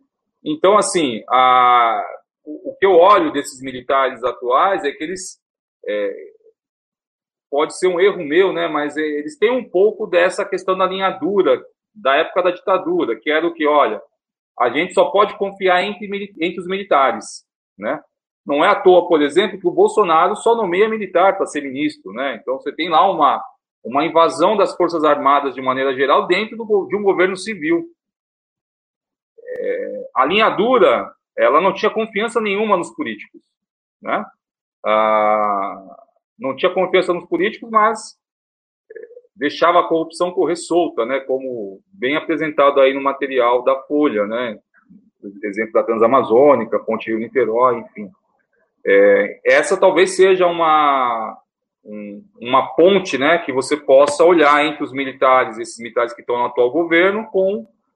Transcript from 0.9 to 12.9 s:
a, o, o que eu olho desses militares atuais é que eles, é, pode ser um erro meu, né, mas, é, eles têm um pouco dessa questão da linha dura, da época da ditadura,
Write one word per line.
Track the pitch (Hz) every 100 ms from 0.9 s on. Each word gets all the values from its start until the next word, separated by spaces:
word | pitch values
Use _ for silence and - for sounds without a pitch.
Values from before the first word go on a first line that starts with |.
| 180 143 107 -
a, | 127 127 127 123 123 117 107 87 - _ _
o, | 151 151 143
o | -
que | 196
eu |
olho | 170 185 202 156
desses | 143 135 127
militares | 135 127 123 135 131 120
atuais | 123 - 120 135 185 185
é | 143
que | -
eles, | 156 185 - - _ _ _ _ -
é, | 104 101 - 78 _ _ _ _ _ _ _ _ _ _ _ -
pode | 139 156 -
ser | 185
um | 175
erro | 202 165
meu, | 139 165 190
né, | 165 170
mas, | 151 147 143
é, |
eles | 156 147 151 -
têm | 214
um | 254 -
pouco | 180 208 - 214
dessa | 175 180 180
questão | 196 185 - 185
da | 185
linha | 190 190
dura, | - 156 202 147 123 - _ _ 107
da | 120 139
época | 165 190
da | 180
ditadura, | 180 - 190 147